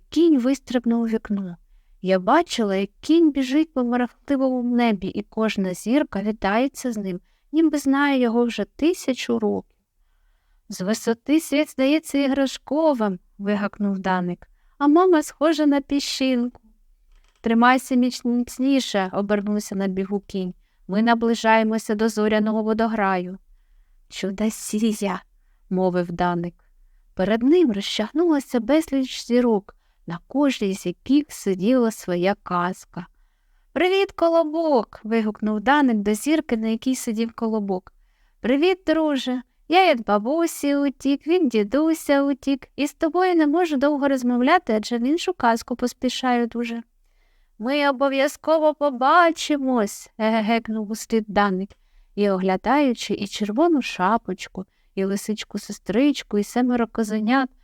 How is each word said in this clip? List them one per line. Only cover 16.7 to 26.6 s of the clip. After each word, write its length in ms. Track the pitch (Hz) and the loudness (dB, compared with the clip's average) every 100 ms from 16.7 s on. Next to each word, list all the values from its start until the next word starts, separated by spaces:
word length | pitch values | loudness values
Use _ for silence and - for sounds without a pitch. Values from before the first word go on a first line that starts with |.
| _ _ _ _ _ _ _ 220 | _ _ _ _ _ _ _ 0
«Тримайся 480 | 226 240 262 - | 4 6 4 2
міч-, 340 | 254 247 - 240 | 0 0 -2 -2
міцніше», 840 | 240 240 - 262 269 - 208 185 | -2 -4 -2 0 2 0 -2 -2
обернувся 640 | - 202 208 202 208 - | -4 -2 -2 0 -4 -4
на 120 | 196 196 | -4 -4
бігу 340 | 185 196 202 | -4 -4 -6
кінь. 340 | - 196 185 - _ _ - | -6 -8 -8 -10 _ _ -4
«Ми 140 | 196 | 0
наближаємося 920 | 233 233 233 233 226 220 220 220 - | 2 2 2 0 2 4 2 -2 -2
до 140 | 208 226 | 0 0
зоряного 540 | 220 214 214 214 220 | 0 0 2 0 -2
водограю». 760 | 214 220 226 220 196 185 180 190 _ - _ _ _ _ _ | -2 0 0 0 0 -2 -4 -12 _ -20 _ _ _ _ _
«Чудосія», 1120 | - 190 196 214 - - 214 226 214 202 185 - _ _ _ _ | -8 -8 -2 -4 -4 -6 0 0 0 -4 -6 -10 _ _ _ _
мовив 420 | 185 185 180 175 | 0 0 0 -4
Даник. 420 | 175 175 175 175 - | -2 -2 -2 -6 -12